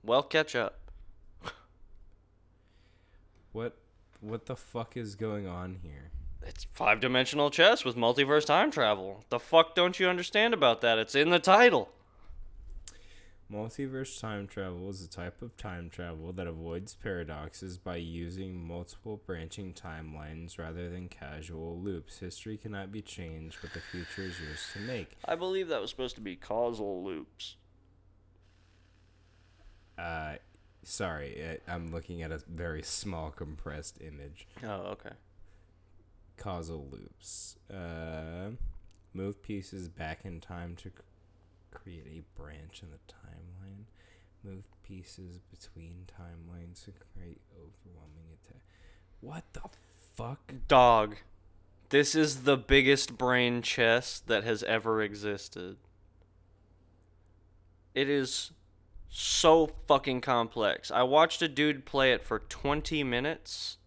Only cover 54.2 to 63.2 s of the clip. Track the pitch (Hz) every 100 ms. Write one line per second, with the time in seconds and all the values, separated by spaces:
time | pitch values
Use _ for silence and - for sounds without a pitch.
54.2 | - 110 110 107 - 110 113 110 104 104
55.2 | 104 101 - - 90 98 _ _ - _
56.2 | _ _ _ _ _ _ _ _ _ _
57.2 | _ _ _ _ _ _ _ 127 139 143
58.2 | 127 - - - _ _ _ - - -
59.2 | - - 165 160 156 - - 139 139 127
60.2 | - 123 113 - 104 69 - 104 127 147
61.2 | 160 - 165 135 151 139 - 139 131 117
62.2 | - 113 - - 139 147 - 160 135 120